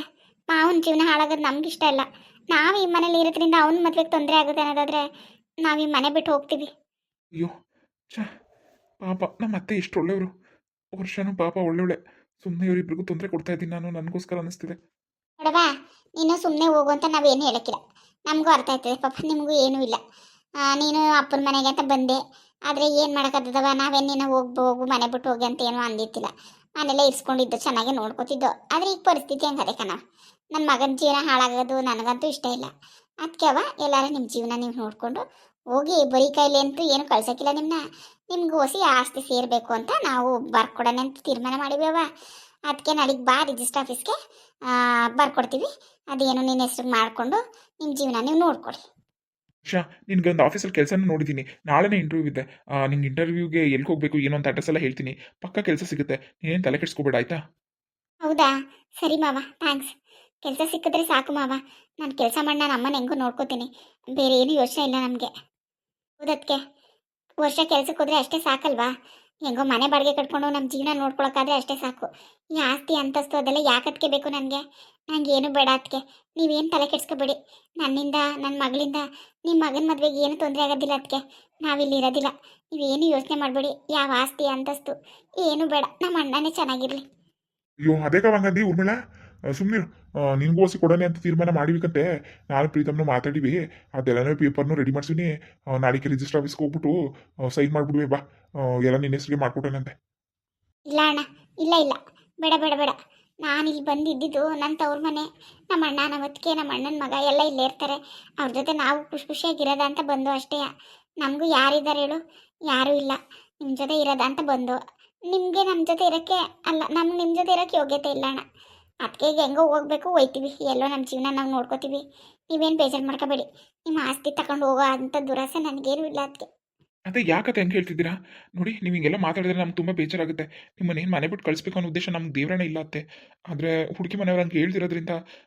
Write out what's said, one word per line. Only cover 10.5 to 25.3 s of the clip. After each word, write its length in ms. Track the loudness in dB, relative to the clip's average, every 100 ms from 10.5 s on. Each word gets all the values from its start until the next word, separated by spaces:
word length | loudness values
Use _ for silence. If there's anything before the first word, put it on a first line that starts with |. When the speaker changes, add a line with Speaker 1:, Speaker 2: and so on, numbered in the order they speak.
| _ _ _ _ -12
Speaker 2:
ವರ್ಷನೂ 380 | -10 -6 -4 -2
ಪಾಪ 200 | -2 0
ಒಳ್ಳೊಳ್ಳೆ. 600 | -2 0 0 -2 -8 _ _ _
ಸುಮ್ನೆ 240 | -8 -2 0
ಇವ್ರಿಬ್ರಿಗೂ 380 | 0 -2 -6
ತೊಂದ್ರೆ 240 | -6 -6 -6
ಕೊಡ್ತಾ 240 | -6 -4
ಇದ್ದೀನಿ 200 | -6 -6
ನಾನು, 180 | -8 -8
ನನ್ಗೋಸ್ಕರ 460 | -8 -8 -8 -6 -8
ಅನ್ನಿಸ್ತಿದೆ. 380 | -8 -10 -12 -14 _ _ _ _ _ -4
Speaker 1:
ನೋಡವ್ವ, 140 | 0 2 2 0 -10 _ _
ನೀನು 360 | -2 0 2
ಸುಮ್ನೆ 240 | 0 2 4
ಹೋಗು 240 | 4 4
ಅಂತ 140 | 2 2
ನಾವೇನು 380 | 4 4 4 2
ಹೇಳಕ್ಕಿಲ್ಲ. 420 | -2 -4 -8 -10 _ _ _ -2
ನಮಗೂ 240 | 2 4
ಅರ್ಥ 200 | 4 4
ಆಯ್ತದೆ 260 | -2 -2 -2
ಪಾಪ, 180 | -4 -4
ನಿಮಗೂ 280 | -4 -2 0
ಏನೂ 320 | 2 2 2
ಇಲ್ಲ. 120 | -2 -4 -6 -20 -20 _ _
ಆ, 200 | -2 0
ನೀನು 440 | 2 2 4 6 6
ಅಪ್ಪನ 200 | 4 2
ಮನೆಗೆ 260 | 2 2 2
ಅಂತ 120 | 2
ಬಂದೆ, 520 | 2 2 2 0 -2 -16 _ _
ಆದ್ರೆ 240 | -4 0 2
ಏನ್ 280 | 4 2
ಮಾಡಕ್ಕಾಗ್ತದವ? 520 | 2 0 0 0 2 2
ನಾವೇನ್ 340 | 2 2 2 0
ನಿನ್ನ 160 | 0 2
ಹೋಗ್ 300 | 0 0 0
ಹೋಗು, 260 | 2 2
ಮನೆ 260 | 0 0 0
ಬಿಟ್ಟು 200 | -2 -2